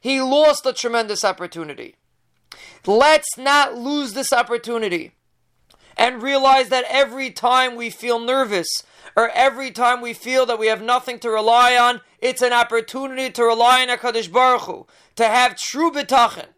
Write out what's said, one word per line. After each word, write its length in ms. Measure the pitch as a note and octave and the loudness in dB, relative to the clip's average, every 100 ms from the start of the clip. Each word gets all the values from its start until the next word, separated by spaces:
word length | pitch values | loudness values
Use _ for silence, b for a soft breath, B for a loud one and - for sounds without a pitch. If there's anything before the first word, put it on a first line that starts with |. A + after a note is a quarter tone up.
He 200 | B3 C4+ | -2 -2
lost 460 | C4 C#4+ D4+ C#4+ C4 | 0 4 4 2 -2
a 60 | |
tremendous 520 | - A#3+ A#3 G#3+ G#3 G3+ | -4 -4 -2 -2 -2 -4
opportunity. 680 | F#3 F3 E3+ D#3 C#3+ - _ _ _ _ _ _ B B B - | -4 -10 -10 -12 -14 -16 _ _ _ _ _ _ B B B 0
Let's 540 | G#3+ C#4+ D#4 - - | 4 4 4 0 -6
not 360 | C4 D4 C4+ A#3+ | 0 2 2 -4
lose 380 | B3 D4 C4+ | -6 -4 -6
this 180 | G#3 C4 | -8 -2
opportunity 800 | B3 A#3+ A#3 A#3 A#3 G#3+ E3+ D3 _ _ _ _ _ _ b b - | 0 0 -4 -4 -6 -4 -6 -8 _ _ _ _ _ _ b b 0
and 240 | A#3+ B3+ | 0 0
realize 480 | B3+ C#4 C4+ C4+ A#3+ | -4 2 4 4 4
that 160 | C4 B3 | -2 0
every 440 | C4 C4+ B3+ C4 | 0 0 -2 -10
time 440 | - A#3+ B3+ B3+ A#3 | -4 2 2 2 -4
we 140 | A#3 | -12
feel 300 | - A#3+ A#3 | -8 -4 -4
nervous 480 | A#3 C4 B3 G3+ D#3+ - B B B - | 0 -2 0 -2 -4 -8 B B B 0
or 140 | A3+ | 0
every 420 | - C4+ B3 C4 | 2 2 0 -12
time 300 | A3 B3 B3 | 0 0 0
we 120 | A#3+ | -4
feel 320 | A3+ A#3+ C4 B3 | -12 -2 0 0
that 140 | A3+ | 0
we 80 | A3 | 0
have 140 | A3 | -2
nothing 360 | A3 B3 B3+ A#3+ | 0 -2 -2 -8
to 120 | A#3+ | -4
rely 440 | A3 G#3+ A#3 B3 B3 | 0 4 4 6 4
on, 260 | A#3+ A#3+ b b | 2 0 b b
it's 240 | B3 B3+ | -6 0
an 100 | B3 | 0
opportunity 760 | A#3+ A#3 A3+ A3 C4 C4+ C4 C4 | 2 0 -2 -4 -10 -8 -6 -6
to 120 | - | 0
rely 380 | A#3 A3+ A#3+ B3+ | 0 4 4 4
on 60 | B3 | 2
HaKadosh 440 | B3 B3 A3+ F#3 | -2 -4 -4 -2
Baruch 300 | F#3+ B3+ B3 | 2 2 2
Hu, 220 | - - - b b - | -2 -14 -16 b b -2
to 100 | A3+ | 0
have 320 | A#3+ B3 F#3+ | 2 0 -2
true 340 | - C4 E4 | -10 -2 -2
bitachon. 580 | C#4+ - B3+ A#3 E3+ - | -2 0 2 2 0 -18